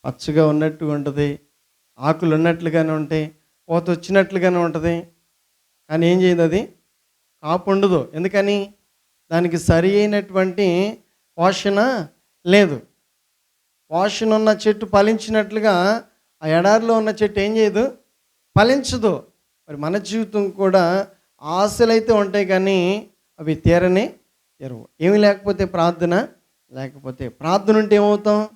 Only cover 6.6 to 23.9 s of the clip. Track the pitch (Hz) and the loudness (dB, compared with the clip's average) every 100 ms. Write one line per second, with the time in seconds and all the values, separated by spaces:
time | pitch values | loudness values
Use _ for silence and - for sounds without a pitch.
6.6 | - _ _ _ _ _ _ _ 151 180 | -4 _ _ _ _ _ _ _ -6 -4
7.6 | 202 196 202 175 123 156 185 196 202 202 | 0 0 2 0 -2 -6 -2 0 0 -2
8.6 | 202 _ _ _ _ _ _ 165 175 165 | -6 _ _ _ _ _ _ -2 0 -2
9.6 | 165 165 185 202 208 208 196 190 190 180 | 2 2 2 2 0 -2 -4 -2 -2 0
10.6 | 196 175 202 226 _ _ _ - 180 190 | 0 0 -2 -8 _ _ _ -2 0 0
11.6 | 202 202 240 240 151 _ _ _ 175 196 | -2 0 0 -2 -8 _ _ _ 2 4
12.6 | 190 131 - _ _ _ _ _ _ _ | 4 -2 -12 _ _ _ _ _ _ _
13.6 | _ _ _ 160 202 202 220 214 220 214 | _ _ _ -2 -2 -2 0 2 2 2
14.6 | 214 208 220 202 208 220 220 220 208 214 | 0 -2 0 2 2 0 -2 -2 -2 -2
15.6 | 214 180 190 226 - _ _ _ 156 165 | 0 2 0 -2 -6 _ _ _ -2 2
16.6 | 190 220 226 226 214 214 208 208 202 220 | 4 2 2 0 0 -2 -2 0 -2 2
17.6 | 214 190 262 - _ _ _ _ _ - | 2 0 -4 -6 _ _ _ _ _ 2
18.6 | 226 277 - 254 214 147 - _ _ _ | 4 2 -2 -2 -2 -2 -10 _ _ _
19.6 | - 147 151 202 190 220 214 208 202 190 | -18 -8 -6 -6 -4 -6 -4 -4 -6 -2
20.6 | 190 190 170 190 196 _ _ _ 147 175 | 2 2 2 -2 -6 _ _ _ -6 -2
21.6 | 208 214 226 226 220 214 202 202 190 190 | -2 2 2 2 2 0 0 -2 0 0
22.6 | 190 190 175 208 - _ _ _ 156 160 | 0 0 0 -4 -8 _ _ _ -6 -2
23.6 | - 170 180 | 2 2 2